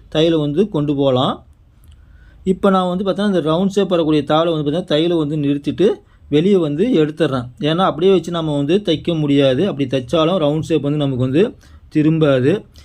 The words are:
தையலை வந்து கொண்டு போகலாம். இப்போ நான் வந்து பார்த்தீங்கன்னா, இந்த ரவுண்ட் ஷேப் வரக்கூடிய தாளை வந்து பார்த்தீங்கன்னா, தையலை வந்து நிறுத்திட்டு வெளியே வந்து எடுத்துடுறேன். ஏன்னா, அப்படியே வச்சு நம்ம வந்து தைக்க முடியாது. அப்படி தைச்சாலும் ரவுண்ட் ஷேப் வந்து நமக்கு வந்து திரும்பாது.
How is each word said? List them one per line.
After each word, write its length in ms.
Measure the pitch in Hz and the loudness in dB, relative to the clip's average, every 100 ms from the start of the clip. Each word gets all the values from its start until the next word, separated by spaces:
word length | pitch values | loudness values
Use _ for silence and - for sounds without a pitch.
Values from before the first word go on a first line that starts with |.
| - | -6
தையலை 260 | 156 165 165 | 0 2 2
வந்து 280 | 147 147 208 | 0 0 -2
கொண்டு 260 | 165 147 | -2 -2
போகலாம். 400 | 139 139 127 151 277 - - _ _ - - - - - - | 0 0 2 0 -4 -12 -20 _ _ -20 -20 -20 -20 -20 -10
இப்போ 260 | 190 180 202 | -4 0 2
நான் 180 | 190 180 | 2 0
வந்து 160 | 180 | -4
பார்த்தீங்கன்னா, 280 | 196 180 208 | -4 -2 0
இந்த 80 | 185 151 | 0 0
ரவுண்ட் 240 | 165 196 196 | 0 0 0
ஷேப் 180 | 190 | 0
வரக்கூடிய 300 | 175 160 151 | 0 2 0
தாளை 280 | 139 156 170 | 2 0 0
வந்து 120 | 160 | -2
பார்த்தீங்கன்னா, 260 | 147 156 180 | -2 -4 -2
தையலை 260 | 151 170 170 | 0 0 0
வந்து 200 | 147 156 | -2 -2
நிறுத்திட்டு 520 | 143 143 147 143 190 392 - _ - | -2 -2 -4 0 0 0 -8 _ -2
வெளியே 260 | 147 180 196 | 0 2 2
வந்து 280 | 156 147 233 | 0 0 0
எடுத்துடுறேன். 540 | 233 151 156 156 131 123 - | 2 0 0 -2 -2 -6 -6
ஏன்னா, 220 | 151 165 185 | -4 0 -2
அப்படியே 220 | 143 185 | 0 2
வச்சு 180 | 190 165 | 2 0
நம்ம 260 | 170 160 143 | -4 -2 -2
வந்து 200 | 143 190 | 0 0
தைக்க 340 | 202 160 - 165 | 0 -2 -2 -2
முடியாது. 440 | 147 143 139 131 196 | 0 2 4 2 -2
அப்படி 200 | 139 135 | -2 -4
தைச்சாலும் 520 | 135 123 170 160 190 | -4 -2 0 0 2
ரவுண்ட் 280 | 147 156 156 | 0 -2 -2
ஷேப் 180 | 160 139 | -2 0
வந்து 140 | 151 | -2
நமக்கு 200 | 139 127 | -2 -2
வந்து 200 | 131 139 226 - - - - | 0 0 0 -2 -20 -20 -6
திரும்பாது. 580 | 156 151 160 156 135 131 202 - - | 0 2 2 2 2 2 0 -6 -20